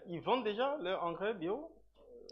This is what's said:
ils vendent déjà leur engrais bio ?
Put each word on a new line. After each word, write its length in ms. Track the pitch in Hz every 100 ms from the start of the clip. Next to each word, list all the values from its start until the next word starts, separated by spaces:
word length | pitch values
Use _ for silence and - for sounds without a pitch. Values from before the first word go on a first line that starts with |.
| 208
ils 120 | 170
vendent 240 | 143 247
déjà 320 | 214 208 269 294
leur 220 | 175 185
engrais 320 | 170 165 196
bio ? 380 | 220 160 226 320 - - - - 240 -